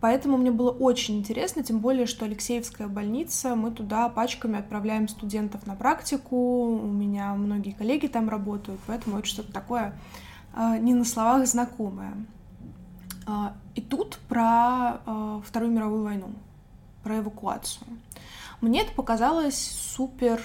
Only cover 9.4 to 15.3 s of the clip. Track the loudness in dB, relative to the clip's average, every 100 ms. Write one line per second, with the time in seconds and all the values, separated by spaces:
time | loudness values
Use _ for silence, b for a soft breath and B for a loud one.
9.4 | -6 -10 -4 -2 -2 -6 B B B B
10.4 | B 0 2 4 6 6 4 2 6 6
11.4 | 6 2 0 -2 -6 -4 -8 -8 -10 -14
12.4 | -20 -18 -16 -16 -18 -18 -16 -12 -6 -4
13.4 | -4 -6 -12 -10 -4 -4 -4 -6 -4 2
14.4 | 6 6 6 4 0 -2 -6 -6 -4